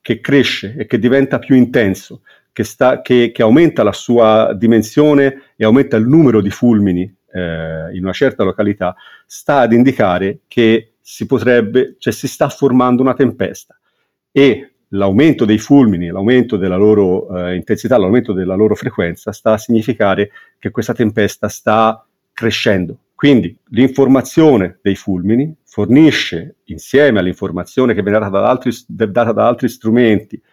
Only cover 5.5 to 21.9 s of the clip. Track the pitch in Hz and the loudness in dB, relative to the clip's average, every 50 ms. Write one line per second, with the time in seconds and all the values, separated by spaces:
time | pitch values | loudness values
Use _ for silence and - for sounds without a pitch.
5.5 | _ - 107 110 113 139 135 135 - 110 110 123 143 165 156 131 110 107 95 101 | _ -2 0 2 2 2 2 2 0 0 2 2 4 4 4 4 4 2 0 -2
6.5 | 95 - 123 120 117 107 101 98 90 87 92 - - _ _ _ - 92 90 85 | -4 -2 0 2 2 2 2 0 0 -2 -4 -8 -12 _ _ _ -10 -8 -8 -6
7.5 | 82 80 82 80 80 80 80 85 95 92 92 95 90 - 143 131 123 - 104 98 | -6 -8 -8 -10 -10 -10 -12 -12 -10 -8 -8 -8 -2 -2 -2 -2 0 -2 -2 -2
8.5 | 90 - 104 101 101 - 95 90 92 - _ - - _ _ _ - - - - | -2 -2 -2 -4 -4 -4 -6 -6 -6 -10 _ -20 -20 _ _ _ -20 -10 -4 -2
9.5 | 143 139 123 113 117 120 123 135 127 - 113 95 87 90 95 98 104 - _ _ | 0 2 2 2 4 2 2 2 2 0 0 0 0 -2 -4 -6 -6 -10 _ _
10.5 | - 123 117 110 113 110 - _ _ _ _ - - - 107 - 139 120 104 123 | -2 0 2 2 2 0 -2 _ _ _ _ -20 -14 -12 -6 -4 -4 -2 0 2
11.5 | 123 120 107 101 - 127 127 127 - _ - 127 107 - - 131 - - 160 135 | 2 2 0 0 0 -2 -2 -2 -6 _ -6 -6 -6 -6 -10 -12 -6 -4 -6 -6
12.5 | - - 143 135 123 127 127 127 123 120 131 131 120 - 139 117 107 - 98 - | -2 -2 -2 0 2 2 2 2 2 2 0 0 0 0 -2 -2 -2 -4 -6 -8
13.5 | - - - _ _ _ _ _ _ _ _ _ _ _ _ _ - 135 139 135 | -8 -12 -20 _ _ _ _ _ _ _ _ _ _ _ _ _ 0 2 2 2
14.5 | 107 87 - - _ _ _ _ - 98 98 98 95 110 151 165 139 - 120 104 | 2 0 -6 -14 _ _ _ _ -4 -2 -2 0 2 2 2 2 2 0 0 0
15.5 | 107 107 110 - 143 143 127 110 95 85 87 85 90 95 98 110 127 127 120 120 | 0 0 2 2 4 4 4 4 2 -2 -4 -6 -6 -4 0 2 2 2 2 0
16.5 | 117 95 95 92 90 92 104 107 107 101 101 92 92 95 - - 90 90 90 90 | -2 -4 -2 -2 0 2 2 4 4 4 2 2 0 -2 -4 -6 -8 -8 -6 -6
17.5 | 90 90 82 - 110 - - - 127 117 95 92 110 123 117 - 98 92 92 90 | -6 -8 -4 -4 -6 -4 -2 -2 0 0 2 2 0 0 0 -2 -4 -6 -4 -4
18.5 | 92 95 107 107 104 - - - - - 90 85 85 - _ 107 104 - - 110 | -2 0 0 0 0 -4 -6 -8 -6 -4 -6 -6 -6 -10 _ -14 -14 -4 -2 -2
19.5 | 107 104 - - 117 110 107 - 117 - 107 98 95 95 104 - _ - - _ | -2 -2 -2 -2 -2 -2 -2 -2 -4 -2 -2 -2 0 -2 -2 -4 _ -14 -20 _
20.5 | _ _ - 101 - 123 110 - 120 - 120 107 107 110 104 101 - - - 104 | _ _ -12 -8 -8 -6 -6 -6 -4 -2 -2 -2 0 -2 -2 -2 -4 -6 -8 -10
21.5 | - - - 113 107 113 113 110 | -10 -6 -4 -2 0 2 2 0